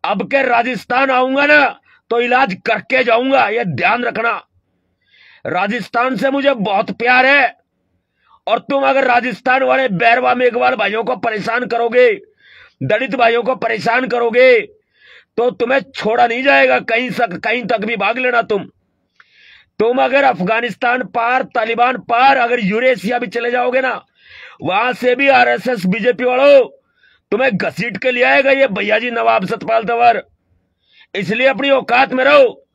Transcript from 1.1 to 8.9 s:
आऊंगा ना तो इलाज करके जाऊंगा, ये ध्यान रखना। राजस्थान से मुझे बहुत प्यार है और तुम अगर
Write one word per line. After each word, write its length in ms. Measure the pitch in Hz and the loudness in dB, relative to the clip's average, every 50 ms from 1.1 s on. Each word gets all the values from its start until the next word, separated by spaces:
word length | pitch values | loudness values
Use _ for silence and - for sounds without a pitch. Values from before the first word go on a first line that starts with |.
आऊंगा 360 | 262 254 262 262 262 277 285 | 0 0 0 0 0 0 2
ना 140 | 294 302 294 277 233 - _ _ _ _ _ _ _ | 4 4 4 4 2 -2 _ _ _ _ _ _ _
तो 100 | 226 240 | -2 -2
इलाज 360 | 240 240 247 254 277 208 190 - _ | 0 0 2 0 0 0 -2 -8 _
करके 360 | - 220 202 - _ 262 262 254 | -4 -4 -4 -4 _ -2 0 2
जाऊंगा, 440 | 240 226 233 254 269 269 262 233 208 | 2 2 2 2 2 2 2 2 0
ये 160 | 214 233 233 | -2 -4 -4
ध्यान 400 | 185 147 120 175 180 214 247 240 | -4 -4 -2 0 0 0 0 -2
रखना। 300 | 233 - - 226 233 214 180 - _ _ _ _ _ _ _ _ _ _ _ _ _ _ _ - - - _ _ | -6 -6 -4 -4 -4 -4 -6 -10 _ _ _ _ _ _ _ _ _ _ _ _ _ _ _ -20 -20 -20 _ _
राजस्थान 720 | - 147 175 196 202 226 240 180 - - 233 240 262 262 | -6 -4 -2 -2 -2 -4 -6 -8 -4 -2 -2 -2 0 -2
से 140 | 190 254 269 | -2 -2 -2
मुझे 240 | 269 277 269 277 277 | -2 2 0 0 0
बहुत 360 | 226 185 220 196 196 220 - | 0 -2 -2 -2 -2 -2 -4
प्यार 360 | 190 _ 233 240 247 254 262 | -6 _ 0 2 2 4 4
है 300 | 262 285 285 262 214 - _ _ _ _ _ _ _ _ _ _ _ _ _ _ _ _ _ _ | 4 4 2 2 0 -4 _ _ _ _ _ _ _ _ _ _ _ _ _ _ _ _ _ _
और 120 | 180 214 - | -2 -2 -2
तुम 220 | - - 285 277 | -2 -4 -2 0
अगर 220 | 269 269 | 0 0